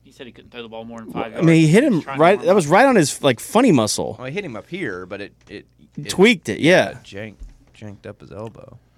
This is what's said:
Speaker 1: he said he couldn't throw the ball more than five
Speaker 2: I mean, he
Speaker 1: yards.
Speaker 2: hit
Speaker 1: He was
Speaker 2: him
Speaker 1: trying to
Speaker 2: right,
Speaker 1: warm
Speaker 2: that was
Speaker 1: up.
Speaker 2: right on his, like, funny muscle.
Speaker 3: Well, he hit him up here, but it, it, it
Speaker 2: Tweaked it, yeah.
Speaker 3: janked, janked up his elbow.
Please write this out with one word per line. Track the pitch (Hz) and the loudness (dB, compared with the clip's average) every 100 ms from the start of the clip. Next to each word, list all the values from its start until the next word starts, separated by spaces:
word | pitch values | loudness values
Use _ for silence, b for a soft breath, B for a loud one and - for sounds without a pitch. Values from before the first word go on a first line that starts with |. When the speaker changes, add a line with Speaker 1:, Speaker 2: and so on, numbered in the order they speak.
Speaker 1:
he | 139 | _
said | - 127 | -20 -20
he | |
couldn't | 113 - | -20 -20
throw | 123 | -16
the | 117 | -14
ball | 113 | -14
more | 113 113 | -14 -16
than | 113 | -12
five | - 113 110 | -10 -10 0
Speaker 2:
I | |
mean, | 165 165 | 2 4
he | |
Speaker 1:
yards. | 156 | 4
Speaker 2:
hit | 185 | 4
Speaker 1:
He | 294 | 2
was | 180 | 0
Speaker 2:
him | |
Speaker 1:
trying | - 139 | -4 2
to | |
Speaker 2:
right, | 165 196 | 2 4
Speaker 1:
warm | 160 | 2
Speaker 2:
that | |
was | 202 147 | 2 4
Speaker 1:
up. | |
Speaker 2:
right | 185 | 4
on | 269 240 | 4 4
his, | 147 - | 2 0
like, | 143 120 | -2 -2
funny | - 208 240 | -2 2 4
muscle. | 147 107 - 67 - | 4 2 -2 -6 -8
Speaker 3:
Well, | 127 | -10
he | |
hit | 170 | -10
him | 190 107 | -10 -12
up | - | -12
here, | 180 147 90 90 | -10 -10 -10 -12
but | 98 | -14
it, | 101 _ - | -14 _ -20
it, | 101 - _ _ - | -20 -20 _ _ -16
it | 147 | -6
Speaker 2:
Tweaked | - 208 202 - | 2 4 4 -2
it, | 95 | -2
yeah. | 147 175 104 76 | 2 2 2 -6
Speaker 3:
janked, | - 98 110 98 - - _ _ | -16 -16 -16 -16 -20 -20 _ _
janked | 107 101 - | -20 -18 -18
up | 104 | -20
his | 71 | -18
elbow. | 98 113 - - - _ | -16 -16 -18 -20 -20 _